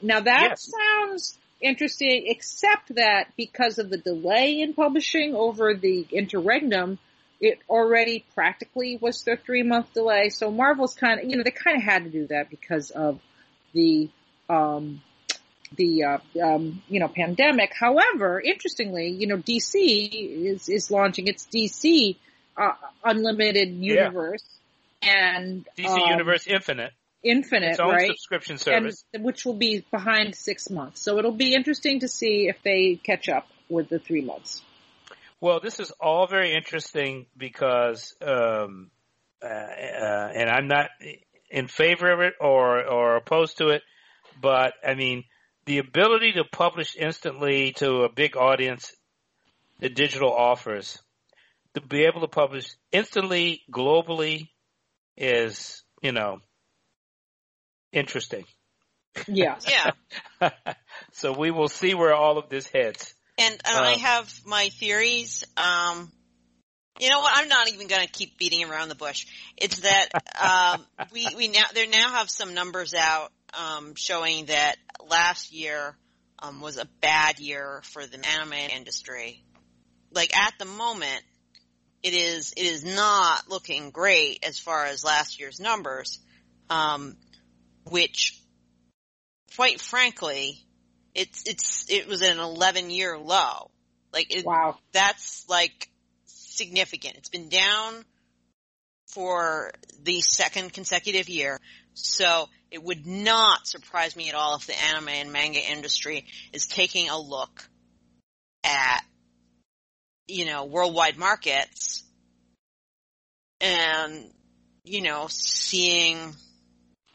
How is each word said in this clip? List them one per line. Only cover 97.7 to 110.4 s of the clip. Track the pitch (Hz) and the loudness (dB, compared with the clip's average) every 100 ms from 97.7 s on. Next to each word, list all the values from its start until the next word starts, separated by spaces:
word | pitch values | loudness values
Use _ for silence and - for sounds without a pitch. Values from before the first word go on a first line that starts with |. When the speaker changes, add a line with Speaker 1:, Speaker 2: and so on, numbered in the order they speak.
| 214 220 226 - _ _ _ _ _ _ _ _ _ - | 0 -4 -10 -20 _ _ _ _ _ _ _ _ _ -18
Speaker 3:
for | 202 180 175 165 156 107 - - - | -8 -4 0 0 -2 -6 -12 -20 -8
the | 147 175 | -4 0
second | - - 156 196 185 | 2 2 0 -2 -8
consecutive | - 190 175 208 190 180 | -10 -4 -4 0 -2 -2
year. | 165 139 135 - - _ | -4 -4 -6 -12 -20 _
So | - - - 180 165 151 _ _ | -8 -4 0 2 2 -2 _ _
it | 165 | -14
would | 170 165 160 | -10 -8 -8
not | 190 214 226 214 - - | -2 2 4 6 4 0
surprise | 160 - 175 165 170 | -12 -6 -4 -4 -4
me | 156 | -8
at | |
all | 151 151 147 | -4 -2 -4
if | - | -6
the | - | -2
anime | 156 156 151 | -2 -2 -4
and | 143 147 | -8 -6
manga | 143 151 147 | -2 -2 -2
industry | 104 151 147 - 147 151 - - - | -4 -6 -4 -4 -4 -8 -10 -20 -14
is | 147 - | -10 -6
taking | - 180 185 165 | 0 0 0 -4
a | 156 | -4
look | 147 135 131 - - _ _ _ _ _ _ _ _ _ | -6 -8 -10 -14 -20 _ _ _ _ _ _ _ _ _
at, | 156 139 131 123 - _ _ _ _ _ _ _ _ _ _ _ - | -2 2 2 0 -4 _ _ _ _ _ _ _ _ _ _ _ -10
you | 185 | -6